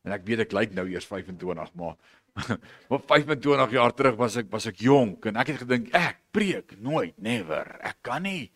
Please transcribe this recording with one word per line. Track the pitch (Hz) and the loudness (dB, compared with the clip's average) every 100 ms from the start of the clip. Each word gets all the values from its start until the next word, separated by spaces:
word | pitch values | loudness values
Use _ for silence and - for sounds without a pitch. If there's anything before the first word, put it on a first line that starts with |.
En | 90 | -10
ek | 101 92 | -8 -4
weet | 113 | -2
ek | 107 | 0
lyk | 98 113 90 | 0 -2 -2
nou | 92 | -6
eers | 87 - | -6 -8
vyfentwintig, | 98 95 87 92 82 80 87 | -10 -10 -10 -8 -8 -10 -10
maar, | 85 80 _ _ _ | -12 -12 _ _ _
<laughs> | - 104 95 - - - | -10 -6 -6 -8 -18 -4
maar | - - | -4 4
vyfentwintig | 147 143 143 143 139 131 127 | 4 4 0 2 4 4 4
jaar | 120 - | 4 4
terug | 135 110 | 2 4
was | 120 113 | 0 -2
ek, | 101 | -4
was | 107 110 | -6 -6
ek | 101 | 0
jonk | 117 139 113 87 110 | 6 6 6 -2 -4
en | 107 | -2
ek | 135 | -2
het | 131 | -4
gedink, | 123 123 110 175 | -2 -2 2 2
"Ek | 165 - _ | 2 -4 _
preek | 208 202 - - 98 | 0 0 -2 -8 -10
nooit, | 120 151 90 - | -4 -2 -4 -6
never. | 104 120 78 76 - - | -4 -4 -4 -6 -6 -10
Ek | 107 - | -12 -10
kan | 120 135 196 | -8 -6 -4
nie. | 185 110 | -6 -10